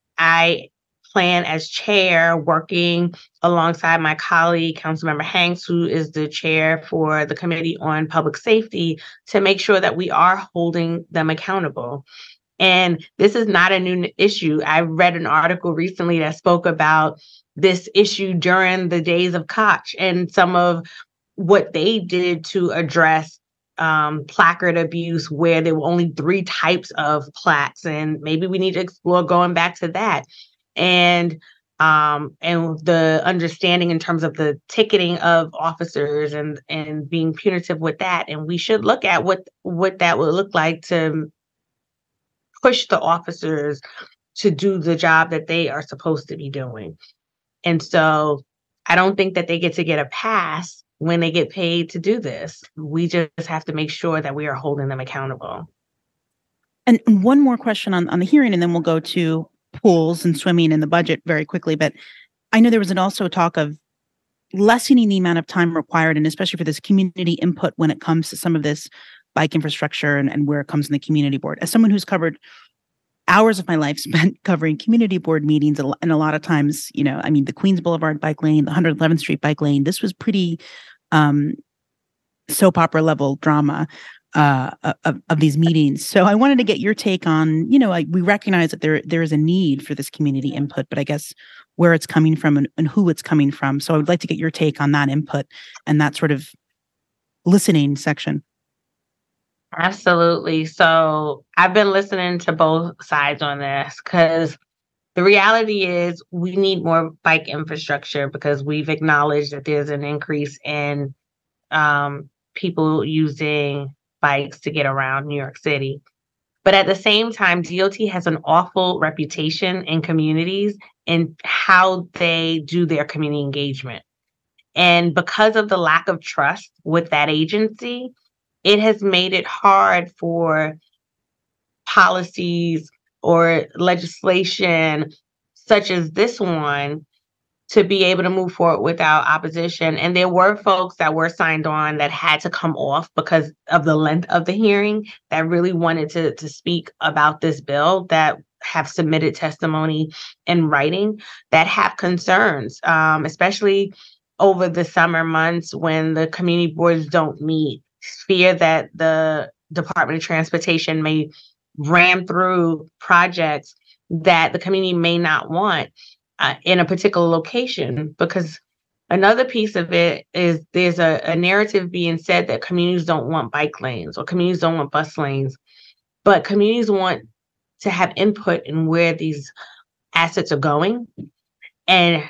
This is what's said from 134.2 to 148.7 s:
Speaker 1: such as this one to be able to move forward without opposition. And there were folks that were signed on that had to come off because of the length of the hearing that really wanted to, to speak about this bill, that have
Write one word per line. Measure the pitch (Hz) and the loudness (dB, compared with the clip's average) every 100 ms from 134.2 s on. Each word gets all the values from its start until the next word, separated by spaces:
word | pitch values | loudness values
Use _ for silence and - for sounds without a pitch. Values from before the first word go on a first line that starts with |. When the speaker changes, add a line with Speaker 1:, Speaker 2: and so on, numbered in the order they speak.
| 185 185 180 - 185 165 160 151 156 - _ _ _ | -2 0 -2 -2 0 2 0 -2 -6 -10 _ _ _
Speaker 1:
such | _ - 208 208 | _ 0 2 2
as | 180 160 | -2 -2
this | 170 233 233 | 0 -2 -2
one | 190 160 147 143 143 151 - _ _ _ _ _ - | -4 -2 -2 -4 -4 -8 -14 _ _ _ _ _ -2
to | 220 | 2
be | 185 196 | 2 2
able | 180 180 | 2 2
to | 180 | 0
move | 185 180 | 0 -2
forward | - 170 147 | 0 0 0
without | 131 170 160 156 - | -2 0 2 2 2
opposition. | 156 165 165 170 - 160 160 | -2 -2 -6 -6 -4 -2 -2
And | 170 | 0
there | 180 180 | 0 2
were | 175 190 208 | 4 2 2
folks | 208 185 185 - | 0 0 -2 -2
that | 160 | -2
were | 160 165 | 0 -2
signed | 165 165 156 156 | -2 -2 -2 -2
on | 151 151 151 | -2 -2 -2
that | 143 | -4
had | - 165 151 | -2 -2 0
to | 175 | -2
come | - 165 139 | -4 -4 -2
off | 139 147 165 | -2 -2 -4
because | - - 165 151 - - | -6 0 0 0 -8 -2
of | 165 | 0
the | 151 156 | 2 2
length | 156 160 170 | 2 0 0
of | 175 | -2
the | 175 | 0
hearing | 196 214 202 208 214 214 - _ | 0 2 2 0 -2 -6 -16 _
that | 160 160 | -4 0
really | 175 180 | 0 0
wanted | 175 165 165 156 | 0 0 0 -4
to, | 170 160 | -2 -4
to | - 156 | -4 -10
speak | - - 170 - - | -10 -6 -6 -6 -6
about | 156 151 151 156 | -4 2 0 0
this | 165 139 | -4 -4
bill, | - 143 156 190 185 | -4 0 2 0 0
that | 160 151 - - _ | 0 2 -2 -10 _
have | - | -8